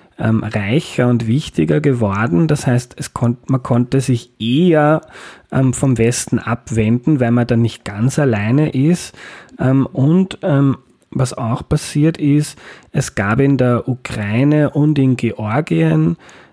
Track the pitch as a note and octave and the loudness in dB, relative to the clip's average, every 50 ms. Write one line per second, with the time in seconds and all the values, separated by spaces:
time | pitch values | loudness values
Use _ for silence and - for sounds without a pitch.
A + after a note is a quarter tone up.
0 | - _ _ - - A2 A2 G#2+ - A2 - G#2+ G2 G2 A#2 E3 - - - - | -20 _ _ -4 0 0 0 0 -2 -2 -4 -4 -2 0 0 -2 -2 -2 -2 0
1 | B2 B2 B2 A#2 A#2 A2 A#2 D3 - - - - D#3 D#3+ D#3 D3+ D3 D3 C3 A#2+ | 0 2 0 0 0 0 0 -2 -2 -4 -2 -2 0 0 0 0 2 0 0 0
2 | A2+ G2+ G2 G2+ A2+ B2+ E3+ E3+ E3 D#3 D3 C#3 - C#3 A#2+ B2 - - - - | 0 -2 0 -2 -2 0 0 0 2 0 0 -2 0 0 0 0 -2 -4 -10 -12
3 | - - - - C3+ A#2 A#2+ - - - C3+ B2+ B2+ - B2+ A#2+ B2 B2 - C#3 | -12 -12 -6 -4 -2 -2 -2 -4 -4 -4 -4 -4 -2 0 0 0 0 0 0 -2
4 | B2+ - B2+ A#2 - - _ - G#2+ A2+ B2 D3 F3+ F3+ D#3+ D3+ D3 D3 D#3 D#3 | 0 0 -2 -2 -4 -10 _ -6 -4 0 2 2 4 4 4 4 4 4 2 0
5 | - - - - - - - - _ _ - C3+ C3 C3 A#2+ - - C3+ B2+ A2+ | -2 -8 -16 -20 -20 -20 -20 -20 _ _ -2 0 2 2 0 0 0 0 2 2
6 | A2+ A#2 B2 - - - - A2+ - A2 A#2 - - - A2 A2+ A2 G#2+ A#2 B2 | 2 2 0 -2 -2 -2 -4 -4 -2 -4 -6 -6 -6 -4 -2 0 0 2 0 0
7 | - D#3 D#3 C3 B2 A#2 A#2+ A#2+ A#2+ A#2 A#2+ A2+ A#2 A2 - - _ - G2+ G2+ | 2 0 0 2 2 2 2 0 0 2 0 0 0 0 -2 -6 _ -12 -6 -2
8 | A2+ C3+ - - D3 C3+ A2 G2+ G2+ A2 B2 C#3+ D#3 - - C3 C3+ D#3 F3+ - | -2 0 0 0 0 0 0 0 0 0 2 2 2 0 0 0 2 2 0 0
9 | - - - - - - - - - - - - - B2+ C3 C#3 C3 - - C3+ | -2 -8 -16 -20 -20 -20 -20 -20 -20 -20 -8 -2 0 2 2 2 0 0 0 0
10 | C3 D3 E3 F#3 F#3+ F#3 - - - - C#3+ C#3 C#3 C#3 B2+ - _ _ _ _ | 2 2 4 2 2 0 -4 -6 -2 0 2 2 2 2 0 -2 _ _ _ _
11 | _ _ - C3+ C3 B2 - - C#3 A2 A#2 - - - D#3 D3+ - - - D3+ | _ _ -4 -2 -2 -2 -4 -6 -4 -4 -4 -4 -4 -4 -4 -4 -4 -4 -2 0
12 | D3 D#3+ D#3 - D3+ C#3+ C#3+ D3 D3 - - - - - - - - _ - D3+ | 0 0 0 0 0 2 2 2 0 -2 -8 -14 -20 -20 -20 -20 -18 _ -4 -4
13 | C3 - - - G2 G2+ A2+ B2+ C#3 C#3 C#3 B2+ B2+ B2 A#2+ A#2+ - - B2+ B2+ | -4 -4 -4 -4 -2 0 2 2 2 2 2 2 2 2 2 0 0 -4 -6 -6
14 | - - - A2+ G#2 G2+ G#2+ A#2+ C#3 D3 D3+ D3+ D3 C3+ - C#3+ D3 D3+ D3+ C#3+ | -8 -10 -8 -6 -4 -2 0 2 2 2 4 2 2 2 0 0 0 2 2 2
15 | C3 C3 B2+ A#2+ - A2 - - A2 G#2 A2 C#3+ D3+ - E3 E3 E3 D#3+ D#3 D#3 | 2 2 2 0 -2 -4 -4 -4 -6 -4 -2 -2 -2 0 0 0 2 2 2 2
16 | D#3 E3 E3+ - - - - - - - | 2 0 -2 -4 -10 -18 -20 -20 -20 -20